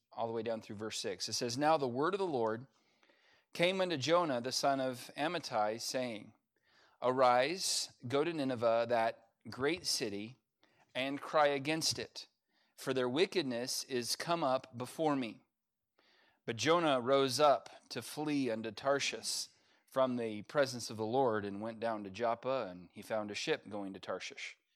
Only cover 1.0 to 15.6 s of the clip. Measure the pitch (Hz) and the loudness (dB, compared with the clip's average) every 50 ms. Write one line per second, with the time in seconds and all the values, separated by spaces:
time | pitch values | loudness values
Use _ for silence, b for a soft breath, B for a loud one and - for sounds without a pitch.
1 | - 110 92 87 - - 110 - 127 120 117 131 147 151 160 156 139 123 117 127 | -4 -6 -4 -4 -6 -6 -4 -4 -4 -2 -2 2 4 4 4 4 2 -2 0 0
2 | 147 175 190 196 196 180 143 123 113 110 110 117 131 - b b b b b b | 0 0 0 0 -2 -2 0 0 0 0 -2 -4 -8 -14 b b b b b b
3 | b b b b b b b b b b _ - 170 180 190 190 185 180 165 139 | b b b b b b b b b b _ 0 0 2 2 0 0 0 0 -2
4 | 120 143 165 180 175 156 131 120 117 131 123 - - 139 139 135 131 131 127 123 | 2 4 4 4 4 2 0 -2 -2 -2 -2 0 2 2 2 2 0 -2 -4 -6
5 | - - - 139 143 165 180 165 - - 131 110 107 107 110 123 - - - 131 | -12 -12 -4 -4 -2 -2 -2 -4 -6 -2 0 0 2 2 0 -2 -6 -4 -2 -2
6 | 127 123 110 101 - 107 _ _ _ _ b b b b b b b b b b | -4 -4 -6 -10 -14 -16 _ _ _ _ b b b b b b b b b b
7 | 123 123 127 131 131 123 123 123 131 147 180 190 - - - - - - - _ | 0 2 4 6 6 8 8 6 4 2 0 -2 -2 -2 0 -2 -2 -6 -10 _
8 | - 120 135 139 156 170 170 156 135 131 127 113 117 117 113 117 117 117 120 117 | -6 0 2 2 2 2 0 -2 -2 -2 0 2 4 4 4 4 4 2 4 4
9 | 113 117 - - - _ _ _ _ 113 107 120 131 147 170 175 - - - - | 4 2 0 -4 -16 _ _ _ _ -14 -6 -2 0 0 0 -2 -2 -2 -2 -2
10 | 135 107 101 101 107 113 127 _ _ _ _ _ b b b b b b _ 123 | -2 -4 -4 -6 -8 -10 -14 _ _ _ _ _ b b b b b b _ -4
11 | 131 139 143 139 - - - 156 147 147 143 139 135 151 160 160 151 - - - | -4 -2 -4 -6 -8 0 4 6 6 6 4 2 0 -2 -2 0 0 -2 -2 -2
12 | 110 - _ - - - _ _ _ _ _ _ _ _ _ - - 135 131 131 | -6 -10 _ -16 -16 -16 _ _ _ _ _ _ _ _ _ -8 -4 -2 0 0
13 | 127 123 123 151 196 202 - 185 151 131 120 117 123 120 - - - - 127 123 | 0 0 2 2 0 2 2 -2 -2 -2 -4 -4 -4 -4 -6 -6 -6 -2 -4 -2
14 | 120 - - - - 165 170 170 156 135 127 131 - - - 117 123 - - - | -2 -2 -4 -4 -2 -2 0 0 2 2 2 0 -2 -6 -10 -10 -10 -8 -4 0
15 | 160 151 143 135 123 110 95 - _ _ _ _ | 0 2 2 0 -2 -4 -8 -14 _ _ _ _